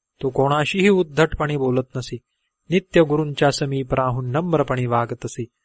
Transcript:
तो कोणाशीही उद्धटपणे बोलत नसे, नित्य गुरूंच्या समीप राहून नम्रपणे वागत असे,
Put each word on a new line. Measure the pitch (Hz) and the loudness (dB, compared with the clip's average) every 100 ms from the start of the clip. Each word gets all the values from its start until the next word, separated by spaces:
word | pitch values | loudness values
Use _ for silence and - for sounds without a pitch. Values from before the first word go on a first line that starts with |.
| _ _ | _ _
तो | 135 | -4
कोणाशीही | 127 139 147 139 190 202 | 0 2 2 0 2 2
उद्धटपणे | 190 160 139 160 - 151 147 | 2 0 0 0 0 -4 -2
बोलत | 131 127 127 - | 0 -2 -2 -8
नसे, | - 123 - _ _ _ - | -10 -12 -16 _ _ _ -2
नित्य | 180 - 175 | -2 2 2
गुरूंच्या | 151 151 151 139 143 | 4 2 -2 0 0
समीप | - 143 135 131 | 2 -2 -4 -2
राहून | 135 131 123 127 | -2 0 -2 -4
नम्रपणे | 143 180 156 143 127 123 | -4 0 0 0 -2 0
वागत | 120 117 120 | 0 -2 -6
असे, | 113 - 113 _ | -10 -10 -12 _